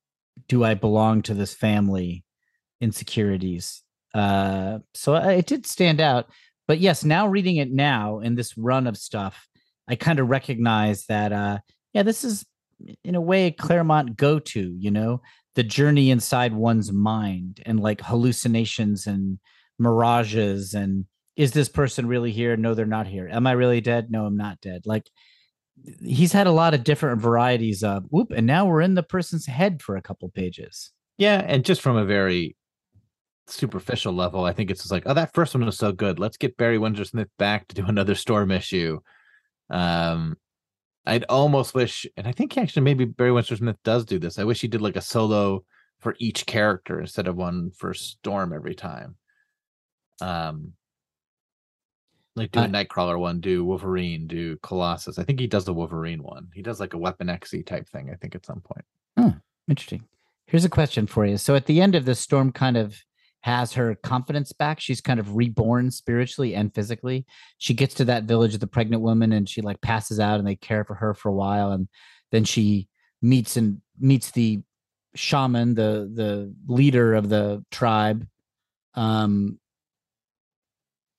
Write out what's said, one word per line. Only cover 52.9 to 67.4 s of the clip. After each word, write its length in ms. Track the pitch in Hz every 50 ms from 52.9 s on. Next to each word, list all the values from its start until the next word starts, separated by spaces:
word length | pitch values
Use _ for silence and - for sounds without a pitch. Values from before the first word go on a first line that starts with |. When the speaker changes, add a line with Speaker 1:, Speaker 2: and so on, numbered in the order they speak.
| - 90 90 87 87 87
Speaker 2:
one, 220 | 87 85 87 87
do 240 | 85 98 90 87 87
Wolverine, 640 | 90 92 85 95 92 92 90 90 87 82 80 80 80
do 300 | 85 85 85 82 78 - -
Colossus. 560 | - 98 90 87 87 82 80 - 87 - 92
I 60 | 90
think 160 | - 143 127
he 80 | 127 104
does 160 | 107 101 90
the 100 | 98 87
Wolverine 480 | 82 85 80 82 80 80 85 85 78 67
one. 260 | - - - 85 90 80
He 80 | - 95
does, 160 | 120 113 98
like, 160 | 98 - -
a 40 | 85
Weapon 300 | 85 92 90 - 90 90
X-y 340 | 87 87 - - - 85 -
type 260 | - 90 - - -
thing, 200 | - 69 69 67
I 60 | -
think, 220 | - - - -
at 100 | 87 -
some 140 | - - 95
point. 240 | - - - - - _ _ _ _ _ _ -
Speaker 1:
Hmm, 200 | 240 - - - - _ _ _ _ -
interesting. 360 | 143 - - - - - 113 _ _ _ _ _ _ _ _
Here's 180 | _ - 165 175
a 60 | 175
question 380 | - 160 156 - - 117 107 -
for 180 | - 113 107
you. 100 | 101 101
So 200 | 101 - - 139
at 100 | 139 127
the 140 | - 151 170
end 160 | 190 202 175
of 80 | 160 123
this, 160 | 131 127 -
Storm 320 | - - 147 139 135 135 -
kind 240 | - 131 131 120
of 200 | 117 107 104 107 - - _ _ _ _ _ _ _ -
has 300 | 120 123 123 123 - -
her 240 | 131 120 113 104
confidence 560 | - - - 127 127 127 - 147 147 139 - -
back. 260 | - 147 147 156 -
She's 220 | - - 127 -
kind 180 | - - 127 113
of 160 | 104 101 101
reborn 560 | 113 120 120 107 - 107 113 120 123 123 131
spiritually 640 | - - - 123 117 120 127 123 - - 135 117 90
and 180 | 101 107 98 -
physically. 540 | 110 101 107 117 - - 127 131 131 131 - _ -